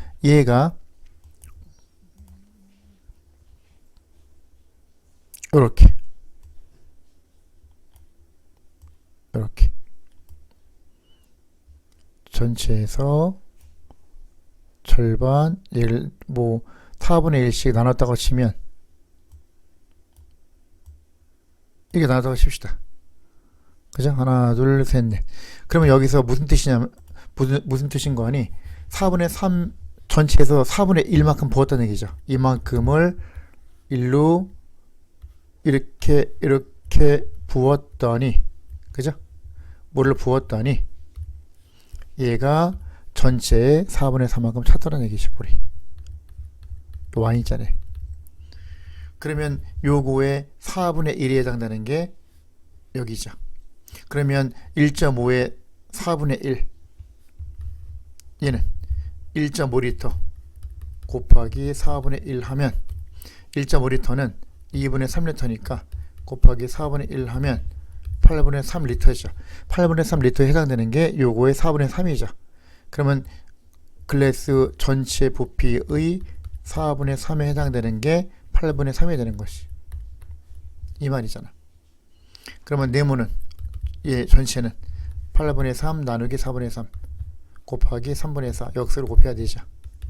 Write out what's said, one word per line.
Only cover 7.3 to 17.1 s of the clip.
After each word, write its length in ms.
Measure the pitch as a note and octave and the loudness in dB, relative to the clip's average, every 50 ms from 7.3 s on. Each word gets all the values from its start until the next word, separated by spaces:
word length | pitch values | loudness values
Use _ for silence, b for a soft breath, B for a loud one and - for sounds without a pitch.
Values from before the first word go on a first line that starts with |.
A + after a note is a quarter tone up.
| _ _ _ _ _ _ - - _ _ _ - _ - - _ _ _ _ _ _ _ _ _ _ _ _ - _ _ - - - _ _ _ _ _ _ _ - | _ _ _ _ _ _ -20 -20 _ _ _ -20 _ -20 -20 _ _ _ _ _ _ _ _ _ _ _ _ -20 _ _ -20 -20 -20 _ _ _ _ _ _ _ -8
요렇게 380 | A2+ G#2+ - - - - - - - - - - - - - - - - - - - - _ _ _ _ _ _ _ _ - _ _ _ _ - _ _ _ _ _ _ _ _ _ _ _ - _ _ _ _ _ _ _ _ _ _ - | -8 -8 -8 2 4 4 4 4 0 -4 -6 -12 -16 -18 -20 -20 -20 -20 -20 -20 -20 -20 _ _ _ _ _ _ _ _ -20 _ _ _ _ -20 _ _ _ _ _ _ _ _ _ _ _ -20 _ _ _ _ _ _ _ _ _ _ -4
전체에서 1080 | - - A#2+ A#2+ A#2+ - - - A2+ G#2+ G#2+ G#2 - - C3+ C#3+ D3 D3+ E3 F#3 F#3+ - - - _ - - - - - - - - - - - - - - - _ - _ - _ _ - - _ _ _ | -2 0 0 0 -2 -2 0 0 0 0 0 -2 -4 -2 -2 0 0 0 0 -2 -4 -8 -16 -20 _ -20 -20 -20 -20 -20 -20 -20 -20 -20 -20 -20 -20 -20 -20 -20 _ -20 _ -20 _ _ -20 -20 _ _ _
절반, 800 | - - B2+ A#2 A2+ A2+ A2 B2 C3 C#3 C#3+ A2+ D#3 F3 F#3+ - - - | 6 6 6 6 4 2 0 0 2 2 2 2 0 -2 -6 -10 -8 -4
얘를 380 | B2 A#2 A2+ A#2 A#2+ - D3 - _ - - | -2 0 0 0 -2 -4 -8 -12 _ -14 -8
뭐 340 | C3+ B2 A#2+ A#2 A2+ A#2 b b b b b b b b | -4 -2 -2 -2 -2 -4 b b b b b b b b
사분의 420 | - - | 2 4